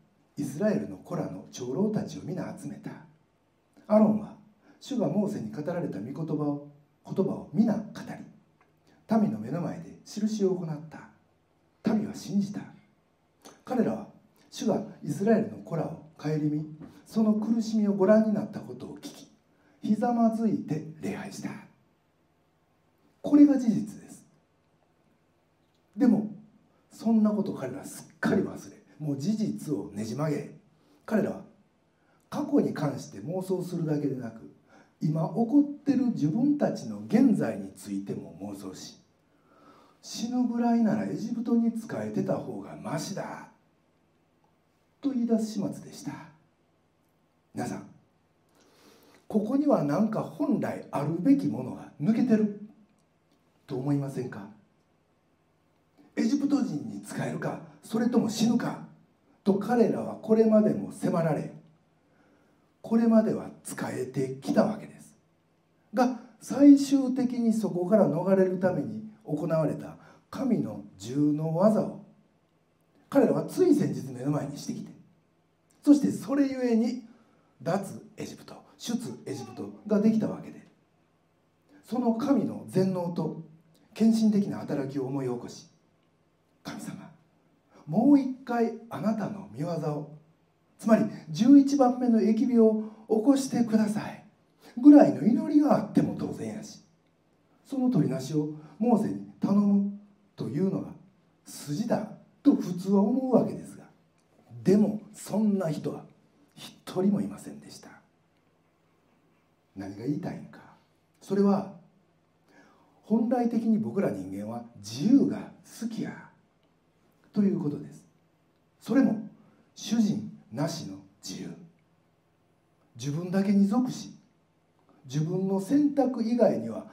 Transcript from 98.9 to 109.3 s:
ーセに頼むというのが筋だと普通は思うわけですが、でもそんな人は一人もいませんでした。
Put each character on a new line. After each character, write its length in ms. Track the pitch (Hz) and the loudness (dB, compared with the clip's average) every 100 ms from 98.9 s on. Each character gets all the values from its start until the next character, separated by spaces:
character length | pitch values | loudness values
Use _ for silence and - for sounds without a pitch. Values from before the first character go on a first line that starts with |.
| 220 | 2
ー 40 | |
セ 60 | - | 2
に 240 | - - - | -6 -10 -4
頼 140 | 196 | 0
む 440 | 202 202 202 202 - - _ _ - | 4 4 4 2 -4 -16 _ _ -12
と 120 | 113 | -6
い 120 | 139 | -2
う 100 | 190 | 0
の 120 | - | -2
が 100 | - - - _ _ _ - | -6 -14 -20 _ _ _ -20
筋 420 | - 143 147 247 | -14 -8 -4 -2
だ 220 | - - - _ _ | -2 -4 -14 _ _
と 120 | 285 | 2
普 200 | - - | 2 0
通 160 | 175 190 | -6 2
は 100 | 196 | 4
思 300 | 214 262 262 | 4 2 2
う 40 | |
わ 120 | 233 - | 2 2
け 80 | |
で 100 | - | -6
す 140 | - - | -12 -18
が、 60 | - _ _ _ _ _ _ 120 | -20 _ _ _ _ _ _ -4
で 140 | 143 208 | 4 4
も 240 | 208 - - | 4 0 -10
そ 240 | - - 196 | -18 -8 -2
ん 200 | 214 190 | 0 0
な 120 | 165 | -2
人 240 | 147 147 | -4 -6
は 100 | - - _ _ _ _ | -10 -14 _ _ _ _
一 200 | - - - - 185 | -20 -20 -20 -8 -2
人 20 | |
も 180 | 202 - | 2 2
い 40 | 95 | -2
ま 120 | - | -8
せ 120 | - | -16
ん 100 | - | -18
で 100 | - | -18
し 80 | - | -20
た。 100 | - - _ _ _ _ _ _ _ _ _ _ _ _ _ | -20 -20 _ _ _ _ _ _ _ _ _ _ _ _ _